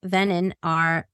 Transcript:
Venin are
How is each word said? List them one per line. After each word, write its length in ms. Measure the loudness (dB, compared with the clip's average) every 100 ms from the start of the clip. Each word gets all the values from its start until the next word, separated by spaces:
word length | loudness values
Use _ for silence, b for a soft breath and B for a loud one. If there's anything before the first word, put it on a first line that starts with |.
| -2
Venin 460 | 0 2 0 -2 -2
are 460 | -2 0 0 0 -4